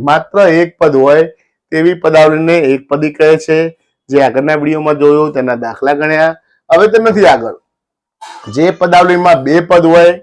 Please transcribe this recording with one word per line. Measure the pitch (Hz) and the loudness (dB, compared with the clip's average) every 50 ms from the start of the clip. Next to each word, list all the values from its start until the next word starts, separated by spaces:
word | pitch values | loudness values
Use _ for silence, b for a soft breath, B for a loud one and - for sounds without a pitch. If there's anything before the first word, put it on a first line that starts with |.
| 131 143 | -2 -2
માત્ર | 151 160 - - - 202 196 | -2 -2 -2 -4 -2 0 2
એક | 170 160 165 175 170 - - | 2 2 0 -2 -2 -2 -2
પદ | 165 151 139 | -2 0 0
હોય, | 135 135 139 147 156 165 160 - _ _ _ _ _ _ _ | 2 2 2 2 2 0 -2 -6 _ _ _ _ _ _ _
તેવી | 160 160 160 175 180 170 170 | -4 -2 -2 -2 -2 -2 -2
પદાવલીને | 160 156 156 156 156 156 156 160 165 170 170 151 131 | 0 2 2 2 2 2 0 -2 0 0 0 0 0
એક | 139 131 135 - | -2 -4 -4 -6
પદી | 143 147 151 151 147 - | -6 -4 -4 -6 -2 0
કહે | 156 156 160 156 156 | 2 2 2 0 0
છે. | - 160 160 165 165 165 _ _ _ _ _ _ - | -2 -2 -2 -2 -4 -8 _ _ _ _ _ _ -4
જે | 135 139 147 - | 0 0 0 0
આગળના | 120 131 143 151 156 151 | 0 -2 -2 -2 -2 -2
વીડિયોમાં | 147 151 156 151 151 151 151 139 143 | -2 -4 -4 -2 -2 -4 -2 0 2
જોયું | 147 147 151 151 151 147 | 2 2 2 0 -2 -4
તેના | 135 127 127 120 117 120 | -4 -4 -4 -6 -6 -8
દાખલા | 113 110 - 135 139 147 143 | -10 -8 -6 -4 -2 -2 -2
ગણ્યા, | 151 156 156 156 160 165 160 - _ _ _ _ _ - | -2 -4 -2 -2 -2 -2 -4 -6 _ _ _ _ _ -2
હવે | 165 175 208 220 | 0 2 2 2
તે | 220 220 226 | 2 0 0
નથી | 226 190 208 190 165 135 | 0 0 2 2 2 2
આગળ. | 120 113 107 - - _ _ _ _ _ _ _ _ _ _ _ _ - - - - - 110 104 | 0 -2 -8 -12 -14 _ _ _ _ _ _ _ _ _ _ _ _ -20 -20 -20 -20 -18 -10 -4
જે | 135 165 185 180 - | -2 -2 -2 -2 -2
પદાવલીમાં | 180 175 175 180 180 180 180 175 175 175 165 165 131 | -2 2 2 2 2 2 0 0 2 2 0 0 0
બે | 135 151 175 170 185 | 0 -2 -2 0 2
પદ | 180 175 165 165 165 | 2 2 4 4 4
હોય | 170 170 175 175 175 | 4 4 4 2 0